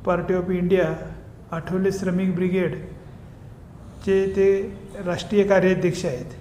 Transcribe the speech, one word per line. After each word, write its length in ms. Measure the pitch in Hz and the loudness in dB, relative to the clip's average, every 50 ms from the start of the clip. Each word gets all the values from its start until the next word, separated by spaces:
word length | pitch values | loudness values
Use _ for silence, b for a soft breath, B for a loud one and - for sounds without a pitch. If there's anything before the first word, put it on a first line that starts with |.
| - | 0
पार्टी 280 | - 180 175 170 170 185 | 0 0 0 0 0 0
ऑफ 160 | 185 175 180 | 0 0 0
इंडिया 420 | 185 180 175 180 190 190 175 160 160 - - - - - - - - - - - - | -2 0 2 2 4 4 4 2 -2 -6 -8 -12 -14 -14 -16 -18 -20 -20 -14 -10 -10
आठवले 400 | 160 147 - 165 185 190 196 190 | -8 -6 -4 -2 0 0 0 0
श्रमिक 420 | 190 196 190 175 185 190 190 180 | 0 -2 -2 0 0 0 0 0
ब्रिगेडचे 1900 | 170 185 180 175 190 180 160 143 - - - - - - - - - - - - - - - - - - - - - - - - - - - 190 190 190 190 190 | 0 0 0 2 2 0 0 -2 -6 -10 -12 -14 -16 -16 -18 -18 -18 -18 -18 -18 -18 -18 -18 -18 -20 -20 -20 -20 -18 -18 -18 -16 -10 -2 2 2 2 2 2 2
ते 420 | 196 196 196 196 196 196 226 - - - - - - 196 | 4 4 4 4 4 0 -4 -8 -12 -16 -16 -14 -8 -4
राष्ट्रीय 360 | 175 175 - - - 214 202 196 | -4 -4 -4 -4 0 4 4 6
कार्याध्यक्ष 640 | 196 202 190 180 185 185 - 160 175 151 - - | 6 6 6 6 6 4 4 2 0 0 0 -2
आहेत. 220 | 175 135 123 123 - - - | -4 -4 -4 -8 -10 -12 -16